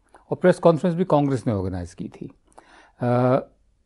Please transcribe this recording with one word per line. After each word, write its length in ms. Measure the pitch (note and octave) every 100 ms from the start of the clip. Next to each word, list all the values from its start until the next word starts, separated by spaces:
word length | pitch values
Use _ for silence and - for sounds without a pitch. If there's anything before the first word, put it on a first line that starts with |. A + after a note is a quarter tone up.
| _ - _
और 80 | -
प्रेस 220 | F3+ F3
कॉन्फ्रेंस 360 | F3 E3 F#3 E3
भी 80 |
कांग्रेस 440 | F3+ D3+ C#3+ C3+ B2+
ने 60 |
ऑर्गेनाइज 400 | G#2 F#2 F#2 F2
की 160 | - -
थी। 240 | - - - _ - - - _ _
अ, 380 | B2 B2 B2+ C3 - _ _ _